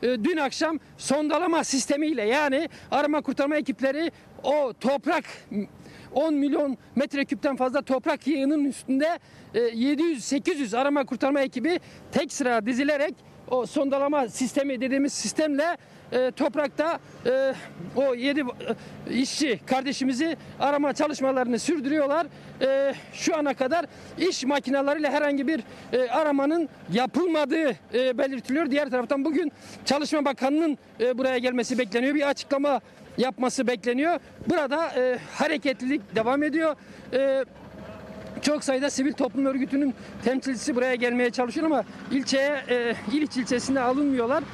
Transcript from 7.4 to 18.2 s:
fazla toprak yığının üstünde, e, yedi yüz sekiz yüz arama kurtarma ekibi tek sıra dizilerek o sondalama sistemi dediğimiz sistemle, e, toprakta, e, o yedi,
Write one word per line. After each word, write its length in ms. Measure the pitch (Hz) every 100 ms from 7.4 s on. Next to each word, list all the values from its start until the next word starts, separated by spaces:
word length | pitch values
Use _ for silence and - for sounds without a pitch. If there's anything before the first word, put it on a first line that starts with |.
| 294 269
fazla 260 | 254 262
toprak 460 | - 262 320 294 -
yığının 380 | 269 269 302 285
üstünde, 540 | - - 262 302 339 - - -
e, 60 | 214
yedi 440 | 233 226 254 285
yüz 220 | 339 294 -
sekiz 340 | 277 - 330
yüz 140 | 254
arama 320 | 226 277 285 277
kurtarma 360 | 247 277 285
ekibi 380 | 262 - 247 349 - - -
tek 220 | 233 311
sıra 320 | - 254 233 214
dizilerek 500 | 240 277 294 302 254 - - -
o 140 | 254 226
sondalama 600 | - 277 269 277 294 247
sistemi 540 | - 262 - 277 254
dediğimiz 320 | 254 269 285
sistemle, 640 | - 208 - 311 277 320 349 - - -
e, 200 | 247 254
toprakta, 680 | - 294 254 285 - 302 330 - - 240
e, 280 | 262 269 254 - - 175 -
o 200 | 277
yedi, 240 | 240